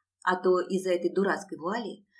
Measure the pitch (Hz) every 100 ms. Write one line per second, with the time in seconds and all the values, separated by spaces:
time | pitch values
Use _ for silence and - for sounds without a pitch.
0 | _ _ - 180 185 180 - 185 185 175
1 | 175 190 196 156 - 160 165 226 202 -
2 | _ _